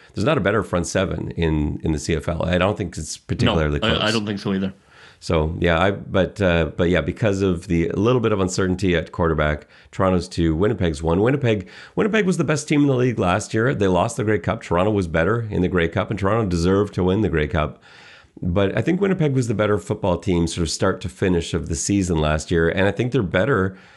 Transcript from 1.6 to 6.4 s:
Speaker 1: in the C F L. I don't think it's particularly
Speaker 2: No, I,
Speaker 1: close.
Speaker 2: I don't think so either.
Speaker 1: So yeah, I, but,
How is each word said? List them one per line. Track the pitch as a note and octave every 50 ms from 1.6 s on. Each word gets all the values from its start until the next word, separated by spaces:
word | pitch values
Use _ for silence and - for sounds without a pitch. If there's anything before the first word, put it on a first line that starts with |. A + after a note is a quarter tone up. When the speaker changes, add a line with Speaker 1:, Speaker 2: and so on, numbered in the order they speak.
| D2 D2 - - -
Speaker 1:
in | F2
the | D#2 D2
C | C#2 - E2+
F | D#2 C#2 -
L. | E2 D#2+ E2
I | E2+ F2+ F2+
don't | F2+ G2 G#2 -
think | G#2 E2 - -
it's | D#2+ - - -
particularly | _ - A2+ - - A#2 G#2+ E2 D#2 D2+ D2 D2
Speaker 2:
No, | -
I, | A2
Speaker 1:
close. | - -
Speaker 2:
I | G2 G#2+
don't | A2 A2+ G#2
think | G#2 G#2 G2
so | - G#2 G2
either. | F#2+ G2 F#2+ F#2+ - _ _ - - - - - _
Speaker 1:
So | - - F2 D#2+ D#2 D#2+ E2+ F#2+
yeah, | F2 F2 E2+ D#2+
I, | F#2 G2+
but, | G2 - - - F#2 G2 F2+ - - -